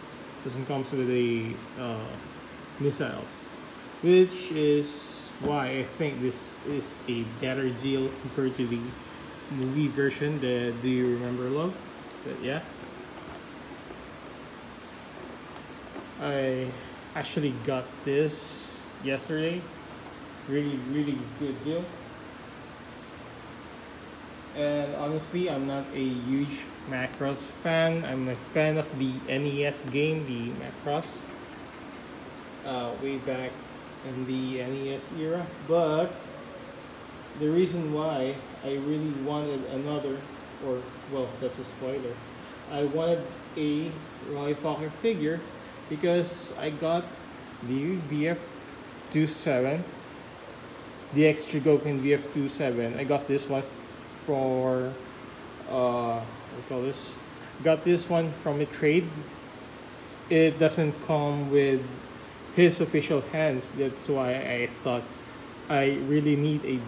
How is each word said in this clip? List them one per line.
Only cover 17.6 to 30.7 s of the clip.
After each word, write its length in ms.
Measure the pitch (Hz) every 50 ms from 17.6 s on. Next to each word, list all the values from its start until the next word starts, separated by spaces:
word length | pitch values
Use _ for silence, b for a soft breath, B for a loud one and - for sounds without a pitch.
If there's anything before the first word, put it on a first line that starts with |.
| 113
got 180 | 147 135 127 123 - - - -
this 840 | 143 139 143 156 151 151 - - - - - - - - - - - - - -
yesterday. 560 | 135 135 131 - - 160 156 156 165 170 180 170 - - - - - - - - - - - - - - - - -
Really, 300 | 135 147 147 143 139 127 123 127
really 300 | 139 147 147 143 135 123 120 117 - -
good 240 | 147 139 131 120 -
deal. 220 | 151 160 170 185 180 - - - - - - - - - - - - - - - - - - - - - - - - - - - - - - - - - - - - - - - - - - - - - - - - - - - - -
And 380 | 147 147 147 147 147 143 143 143
honestly, 560 | 143 147 147 156 156 156 - - 175 180 175
I'm 160 | 147 135 135
not 180 | 139 139 139 139 135 -
a 160 | 139 131 131
huge 520 | 127 123 120 123 135 139 143 143 143 - - - - - - -
Macross 580 | 135 127 127 131 - - 143 139 139 135 - - - - -
fan. 440 | 170 165 165 165 165 165 165 165
I'm 200 | 139 131 131 131
a 100 | 127 127 117 - - -
fan 240 | 156 156 156 156 156
of 200 | 151 - - 135
the 140 | 135 131 127 135 - -
N 180 | 135 135 147
E 200 | 147 139 143 143
S 180 | 143 143 - - 131
game, 340 | 123 139 147 156 156 156 151
the 240 | 135 123 117 117 117 139 135 -
Macross. 560 | 131